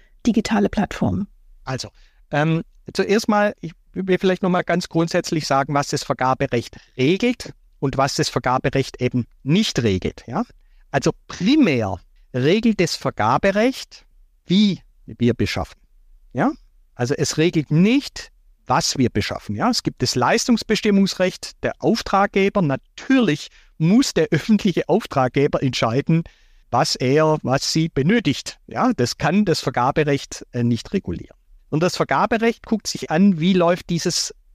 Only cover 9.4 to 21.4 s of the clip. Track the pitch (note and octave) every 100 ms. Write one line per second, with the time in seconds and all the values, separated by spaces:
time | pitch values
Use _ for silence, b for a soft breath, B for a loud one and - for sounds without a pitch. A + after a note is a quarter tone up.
9.4 | B2+ F3+ A3 - A#2 F#2+ - - - C#3
10.4 | A#3+ - _ _ _ C#3 D#3+ - - -
11.4 | F#3 D#4 A3 B2+ G2+ F2 - _ _ B2+
12.4 | C3+ G#3+ A3+ G#3 E3 - C#3 - G#2+ C#3
13.4 | G3 G3 A#3+ - - - _ _ _ _
14.4 | - F#3 G#3 F3 - _ - - A#2 -
15.4 | G#2 - D#2+ - _ _ _ - _ A#2+
16.4 | A3 E4+ _ _ _ - B2 - D3+ -
17.4 | E3 E3+ C#3+ D3+ G3+ C4+ - - - _
18.4 | _ _ - B2+ - - A#2+ A2 - -
19.4 | - G#2 A3 A#3 - - B2 B2+ B2 A3
20.4 | - A#3 - G#3+ G#3 G3 G3 - F#3 -